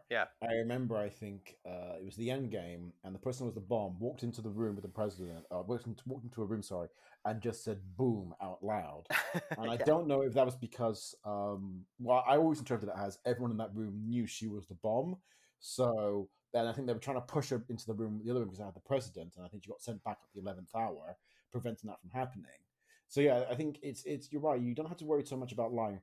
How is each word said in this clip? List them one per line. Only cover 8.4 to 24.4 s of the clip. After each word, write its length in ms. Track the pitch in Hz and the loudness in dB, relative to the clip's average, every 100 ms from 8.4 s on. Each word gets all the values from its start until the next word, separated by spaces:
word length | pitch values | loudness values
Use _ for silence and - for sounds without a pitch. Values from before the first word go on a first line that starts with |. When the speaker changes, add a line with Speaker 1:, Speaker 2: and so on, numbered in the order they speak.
Speaker 2:
out 220 | 98 92 | -6 -4
loud. 400 | 98 107 78 73 - | 0 0 0 -6 0
Speaker 1:
<laughs> 400 | - - 170 - 147 | 0 2 -2 -2 -2
Speaker 2:
And 120 | 113 | 0
I 80 | 117 | 4
Speaker 1:
Yeah. 60 | - | 6
Speaker 2:
don't 220 | 156 160 | 6 6
know 140 | 139 | 4
if 120 | 135 | 6
that 120 | 120 127 | 6 6
was 100 | 127 | 4
because, 600 | 120 - 117 107 - - 107 | -6 0 0 0 -6 -10 -4
um, 600 | 101 101 101 98 92 92 - | -2 0 -2 -4 -8 -12 -4
well, 240 | 123 127 127 | 4 6 8
I 100 | 143 | 8
always 220 | 160 147 | 8 4
interpreted 340 | 120 117 101 98 | 2 -2 0 -2
it 40 | |
as 200 | 101 - 120 | -4 -2 0
everyone 260 | 123 123 | 0 0
in 60 | 110 | 0
that 160 | 110 104 | -2 -2
room 320 | 107 104 110 | -4 -4 -2
knew 180 | 120 110 | 0 0
she 200 | - 110 | -2 -4
was 200 | 104 92 | -6 -8
the 80 | 92 | -4
bomb. 460 | 110 117 165 180 - _ _ _ | 2 2 2 -4 -10 _ _ _
So 720 | - - 123 113 104 101 95 _ _ | -8 2 2 4 2 2 -2 _ _
then 140 | 120 113 | 2 2
I 60 | |
think 140 | 113 127 | 0 0
they 60 | |
were 60 | 113 | -2
trying 180 | - 127 | 0 -2
to 40 | |
push 280 | 127 156 131 | 0 0 2
her 160 | 123 120 | 0 0
into 160 | 113 - | -4 -4
the 80 | |
room, 280 | 104 110 107 | -2 -2 -2
the 80 | 110 | 0
other 100 | 123 | 0
room, 80 | 104 | 0
'cause 100 | 92 | -4
I 40 | 104 | -10
had 80 | 92 | -10
the 60 | |
president, 540 | - 135 104 87 85 90 | 0 0 0 -8 -12 -12
and 80 | 90 | -12
I 40 | |
think 140 | 104 | -12
she 60 | 98 | -12
got 120 | - | -10
sent 220 | - 104 | -8 -6
back 160 | 110 101 | -6 -8
at 80 | _ | _
the 60 | 101 | -10
eleventh 360 | 95 92 87 113 | -8 -8 -6 -2
hour, 420 | 113 76 - - _ _ _ | -2 -2 -10 -12 _ _ _
preventing 360 | 123 120 113 107 | -4 -4 -4 -8
that 100 | - | -12
from 80 | 90 | -8
happening. 540 | 131 127 101 69 69 _ _ _ - _ | -4 -4 -4 -16 -20 _ _ _ -20 _
So 140 | 143 | 6
yeah, 240 | 143 123 120 | 8 8 4
I 60 | 120 | 0
think 240 | 151 147 | -2 -4
it's, 200 | 147 127 147 | -6 -6 -4
it's, 260 | 143 - | -6 -4
you're 100 | 147 | 0